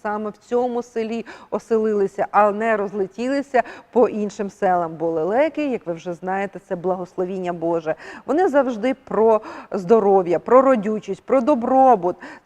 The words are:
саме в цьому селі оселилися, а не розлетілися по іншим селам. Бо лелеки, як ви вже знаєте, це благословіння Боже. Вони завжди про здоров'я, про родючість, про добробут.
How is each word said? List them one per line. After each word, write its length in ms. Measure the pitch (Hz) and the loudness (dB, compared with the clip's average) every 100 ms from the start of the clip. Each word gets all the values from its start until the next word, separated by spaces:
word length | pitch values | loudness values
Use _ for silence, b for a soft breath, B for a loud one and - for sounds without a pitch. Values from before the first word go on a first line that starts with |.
саме 280 | 214 208 214 | -8 -6 -8
в 60 | 208 | -12
цьому 460 | _ 240 247 240 | _ -2 -2 -4
селі 440 | 240 226 220 226 - B B | -6 -6 -6 -6 -10 B B
оселилися, 760 | 208 - 226 220 208 196 - - | -8 -2 0 0 0 -2 -2 0
а 200 | 196 208 | 2 2
не 260 | 202 226 214 | 2 -2 -2
розлетілися 840 | 202 202 190 - 247 277 262 247 - B - | -2 -4 -6 -6 -4 -4 0 0 -2 B -4
по 160 | 220 208 | 2 2
іншим 420 | 214 208 - 202 | 0 -6 -6 -10
селам. 420 | - 196 180 170 160 | -2 0 0 -2 -4
Бо 120 | 165 | -4
лелеки, 560 | 165 160 226 311 302 294 | -2 -2 0 0 -2 -4
як 200 | 233 - | -4 -6
ви 60 | |
вже 220 | 165 180 | -10 -8
знаєте, 460 | 170 185 190 196 180 - | -10 -6 -4 -6 -10 -10
це 80 | 180 | -6
благословіння 760 | 175 185 175 - 185 190 180 | -4 -4 -6 -6 -6 -4 -6
Боже. 420 | 175 165 170 156 156 B B - | -4 -2 -2 -2 -6 B B -4
Вони 220 | 294 370 | 0 2
завжди 460 | 285 262 226 240 | 2 0 -2 -4
про 460 | 262 - 196 226 214 214 B B | -4 -4 2 4 2 0 B B
здоров'я, 680 | 208 175 226 202 196 175 160 | -8 2 4 6 4 4 -2
про 240 | - 247 | 4 6
родючість, 600 | 269 254 196 214 - 190 | 6 2 0 -6 -6 -10
про 180 | - 262 | 0 0
добробут. 760 | 240 285 247 262 262 226 175 180 B B | 2 0 2 4 6 4 2 -4 B B